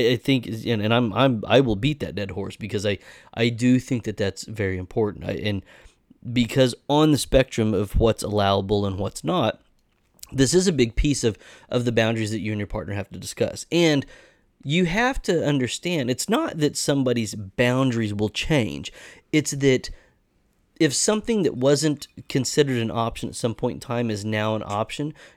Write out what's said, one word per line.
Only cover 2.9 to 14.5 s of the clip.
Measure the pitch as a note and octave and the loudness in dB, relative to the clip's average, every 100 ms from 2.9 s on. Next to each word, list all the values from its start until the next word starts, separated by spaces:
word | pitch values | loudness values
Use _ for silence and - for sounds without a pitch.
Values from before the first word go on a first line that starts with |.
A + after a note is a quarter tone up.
| G2 - - - | -4 -8 -20 -16
I | - A#2+ | -2 -2
do | A#2 B2 B2+ | 2 4 4
think | - B2 | 2 -4
that | A2 G#2 | -4 -2
that's | G2 - - | -2 -4 -12
very | A2 G2 F#2 | -4 -2 -2
important. | F2+ A#2+ G#2 - F#2+ | -4 -2 -2 -2 -6
I, | |
and | F#2 G#2 G2 - - - _ _ _ - | -4 -2 -4 -6 -20 -20 _ _ _ -4
because | A#2+ A2+ C3+ B2+ - - | 0 2 4 2 0 0
on | D3 D#3 | 4 4
the | C#3+ | 4
spectrum | - C3 C3 - G#2+ | 2 2 2 0 2
of | G2 G2+ - | 2 0 2
what's | A2+ - | 2 2
allowable | - G#2 G2 G2 G2 G#2 G2+ | -2 0 2 2 2 0 0
and | F#2+ | -4
what's | G2 - | -6 -6
not, | D3+ F3 A2 - _ _ _ _ _ _ - | -4 0 0 -4 _ _ _ _ _ _ -10
this | B2+ C3 | 0 4
is | F3+ F#3+ | 4 2
a | |
big | C#3 A2+ - | 2 0 2
piece | D3 C3+ | 0 2
of, | A#2 F#2+ - - - | 0 -2 -14 -20 -4
of | B2 A#2+ | -2 0
the | |
boundaries | A2+ A2 A2+ G#2 | 2 0 0 -2
that | A2 | -4
you | G#2+ | -4
and | G#2+ | -4
your | G2+ | -4
partner | G#2+ G2+ G2+ | -6 -6 -8
have | G2 | -8
to | F#2 | -12
discuss. | - - A2 - - | -12 -4 -4 -4 -2
And | E3 E3 C#3+ - - - _ _ | 2 4 4 -2 -12 -20 _ _